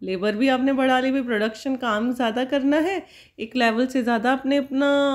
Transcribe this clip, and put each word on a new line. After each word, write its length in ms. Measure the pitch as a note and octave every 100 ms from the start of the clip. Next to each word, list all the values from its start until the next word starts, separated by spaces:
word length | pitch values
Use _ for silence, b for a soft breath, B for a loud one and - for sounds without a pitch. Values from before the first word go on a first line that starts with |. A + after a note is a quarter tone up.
लेबर 320 | F#3+ F#3 G#3 G#3
भी 120 | C4+
आपने 240 | B3+ C4
बढ़ा 280 | C4+ C4 B3+
ली, 100 | C4
भाई 120 | C4+
प्रोडक्शन 540 | A#3+ A3 G#3+ A3 C#4 C4
काम 360 | B3+ G#3+ A#3+
ज़्यादा 320 | B3 A#3+ A3+
करना 320 | B3+ C#4+ C4+ D4
है, 300 | D#4+ F#4+ - B B B
एक 180 | A3+ B3+
लेवल 300 | A#3 A3 B3+
से 160 | C4
ज़्यादा 300 | A#3 A#3 A#3+
आपने 240 | C4 C4 C#4+
अपना 300 | C4+ C4+ C#4+ C#4+ C#4